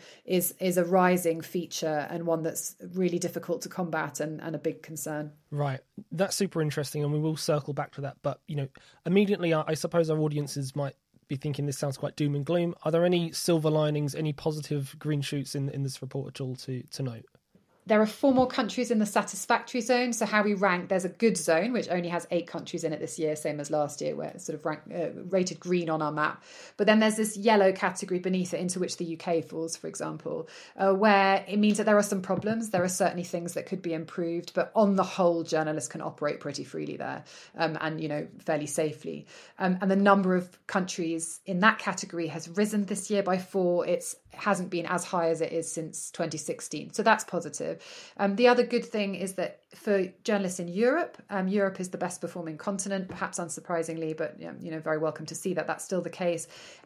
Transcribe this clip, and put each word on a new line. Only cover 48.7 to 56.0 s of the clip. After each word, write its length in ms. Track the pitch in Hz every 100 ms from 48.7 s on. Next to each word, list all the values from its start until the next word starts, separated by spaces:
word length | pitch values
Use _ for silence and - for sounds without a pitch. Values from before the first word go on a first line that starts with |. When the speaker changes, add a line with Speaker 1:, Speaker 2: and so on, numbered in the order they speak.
| 240 -
Speaker 1:
thing 300 | 220 196 190
is 200 | 190 190
that 260 | 175 - _
for 340 | - - 202 185 - -
journalists 340 | 208 185 185
in 80 | 175
Europe, 540 | 180 240 311 339 - -
um, 180 | 202 185
Europe 320 | 202 196 190
is 100 | 185
the 80 | 180
best 220 | 180 -
performing 380 | 175 180 160 156
continent, 500 | - 196 196 196 185
perhaps 320 | - 185 185
unsurprisingly, 760 | 170 - - 170 165 165 160 156
but, 200 | 160 - 165
um, 120 | 151
you 120 | 175
know, 80 | 160
very 180 | 156 156
welcome 280 | 156 151 156
to 80 | 160
see 180 | 196
that 140 | 170 151
that's 180 | 156 -
still 160 | 180